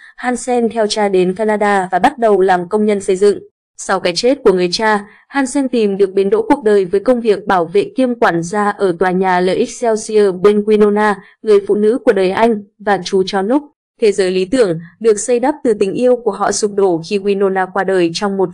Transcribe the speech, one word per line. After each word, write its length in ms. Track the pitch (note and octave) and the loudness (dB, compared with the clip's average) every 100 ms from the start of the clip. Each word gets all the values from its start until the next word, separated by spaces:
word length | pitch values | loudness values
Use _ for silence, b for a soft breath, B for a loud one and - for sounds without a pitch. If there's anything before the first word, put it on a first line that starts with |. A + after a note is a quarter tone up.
| B - | B -10
Hansen 520 | B3 A#3+ - B3 A#3 | -6 -6 -2 0 0
theo 180 | A3+ G#3+ | 0 -2
cha 220 | G#3+ G3+ | 0 0
đến 260 | F#3+ F3+ | 2 0
Canada 540 | F#3 A3 G#3+ G#3 G3+ F3+ | 0 -2 0 0 0 0
và 60 | F#3 | 0
bắt 200 | A#3 C#4 | -2 0
đầu 220 | A3+ G3+ | 2 2
làm 280 | F#3 F3+ F3 | 2 0 0
công 180 | G#3+ G#3+ | -2 0
nhân 140 | G3+ | -2
xây 160 | F#3+ F#3 | -2 2
dựng. 220 | G3+ G3 - _ _ - | 2 0 -6 _ _ -14
Sau 240 | - F#3+ | -4 -2
cái 120 | F#3 F3 | -2 0
chết 260 | A#3+ C#4 | 0 2
của 80 | A3 | 2
người 160 | F#3 F3+ | 2 0
cha, 340 | F3 A3 G#3 G3+ B B | 0 0 0 -4 B B
Hansen 400 | C#4 C4 C#4+ C4 | -4 -2 -2 -2
tìm 280 | A#3+ G#3+ G3 | 0 0 2
được 160 | G3 | 0
bến 180 | F#3+ G3 | 2 0
đỗ 120 | G#3 | 0
cuộc 220 | - C#4+ | 0 0
đời 200 | A3 G#3 | 2 2
với 160 | F#3 G3 | 2 0
công 200 | G3 B3 | 0 0
việc 260 | A#3 F#3+ - | 0 -2 0
bảo 180 | F#3+ | -2
vệ 280 | E3+ G3 - - | 0 0 -2 -2
kiêm 180 | B3+ | -2
quản 280 | A#3+ A3 E3+ | 0 0 0
gia 280 | E3+ G#3 G#3 | -2 -2 -2
ở 260 | G3+ G3 E3+ | 0 -2 0
tòa 120 | F#3+ | 0
nhà 300 | F3+ F#3+ F3+ | 0 0 0
Le 140 | F3+ | 0
Excelsior 800 | F3+ B3 - A#3 A3 - G#3+ G#3 F#3 | 0 -4 -4 -2 -2 0 2 2 2
bên 180 | G3 G#3 | 2 2
Winona, 540 | G#3 G#3+ G#3 G#3 G#3+ G3 B _ | 2 2 4 2 0 -2 B _
người 180 | A3 G3+ G3+ | 0 2 2
phụ 60 | |
nữ 240 | G#3 G#3 B3+ | 0 2 2
của 80 | - | 0
đời 180 | G3 F#3 | 0 0
anh, 320 | G3 A3+ G#3+ G3+ _ | 0 0 0 -6 _
và 220 | G#3 G3 | -4 -4
chú 180 | F3+ G3 F#3 | -2 -2 -2
chó 160 | G3+ | -2
Nook. 200 | G3 C#4 - _ _ _ | 0 -2 -2 _ _ _
Thế 120 | A3 | 0
giới 180 | G3 F#3 | 2 0
lý 140 | F#3 | 0
tưởng, 340 | F#3+ C4 G#3+ E3 E3 - | 0 2 2 0 -8 -4
được 200 | A3+ G#3 | 0 0
xây 200 | - A#3+ | 0 0
đắp 140 | B3+ D4+ | 0 -2
từ 100 | B3 | -2
tình 180 | G#3 G3+ | 0 0
yêu 240 | - B3 A#3+ | 0 2 2
của 140 | A#3 | 0
họ 220 | G3 G3+ | -4 -2
sụp 220 | G3+ G#3+ | -2 -2
đổ 280 | G3+ G3 E3 E3 | 0 0 0 -2
khi 100 | G#3 | -4
Winona 480 | G3 G3 G3 F#3+ F#3 | -2 0 0 0 -2
qua 120 | F#3+ | -2
đời 260 | F#3+ F#3+ E3+ | -2 0 0
trong 220 | E3 G#3 G3 | -2 -4 -2
một 120 | F3+ | -2